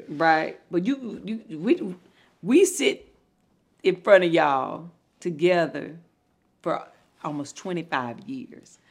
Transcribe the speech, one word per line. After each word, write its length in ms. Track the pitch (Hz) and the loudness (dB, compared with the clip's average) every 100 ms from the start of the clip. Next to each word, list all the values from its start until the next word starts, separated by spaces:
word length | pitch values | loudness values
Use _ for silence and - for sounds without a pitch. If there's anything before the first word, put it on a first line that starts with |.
| - | -10
Right? 520 | 147 165 156 160 - - | 0 2 2 0 -8 -6
But 160 | 175 190 | -4 -2
you, 340 | 269 240 - 196 | -4 -6 -12 -10
you, 340 | 220 - 151 | -10 -10 -6
we, 360 | 190 349 202 185 _ _ _ _ | 0 0 -2 -12 _ _ _ _
we 200 | 170 285 392 | 2 4 4
sit 460 | - 262 - - _ _ _ _ _ _ _ | 2 0 -2 -6 _ _ _ _ _ _ _
in 120 | 190 175 | -2 0
front 260 | - 190 | 6 6
of 80 | 180 | 6
y'all 600 | 165 151 135 131 - 170 - _ _ | 2 2 0 -2 -8 -14 -20 _ _
together 800 | 180 147 175 175 160 147 - 165 _ _ _ _ _ _ | -10 0 2 4 0 -4 -12 -14 _ _ _ _ _ _
for 260 | 175 - - _ _ _ | -6 -6 -8 _ _ _
almost 340 | 160 147 139 - | -10 -10 -10 -12
twenty-five 600 | 190 175 165 143 123 117 104 | -10 -10 -6 -6 -6 -10 -12
years, 480 | 131 - - - _ _ | -14 -14 -20 -20 _ _